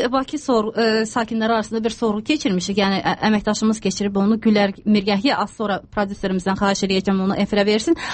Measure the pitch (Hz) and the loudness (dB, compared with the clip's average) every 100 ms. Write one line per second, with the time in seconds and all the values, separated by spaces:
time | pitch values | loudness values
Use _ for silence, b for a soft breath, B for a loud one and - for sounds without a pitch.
0 | 247 262 262 302 - 233 214 214 226 220 | 0 -2 -2 -4 0 0 0 0 0 0
1 | 220 247 220 226 220 226 214 226 226 - | 0 -2 -2 -2 0 0 -2 -2 -4 -2
2 | 226 208 214 302 - 185 180 196 196 196 | -2 -2 -2 -2 0 -2 0 0 0 0
3 | - 185 208 208 214 214 220 220 190 190 | -2 0 2 2 0 0 0 0 -2 -2
4 | 202 196 196 226 226 208 202 196 - 214 | -2 0 2 2 4 4 2 0 0 2
5 | 202 202 269 214 202 - 208 190 - - | 2 2 2 0 -2 -4 -4 -4 -4 -4
6 | 302 302 196 185 190 190 202 196 196 190 | -2 -2 -4 -2 -2 2 2 2 0 0
7 | 185 196 190 202 202 208 202 214 269 330 | 0 2 2 0 0 2 2 2 2 -2
8 | B | B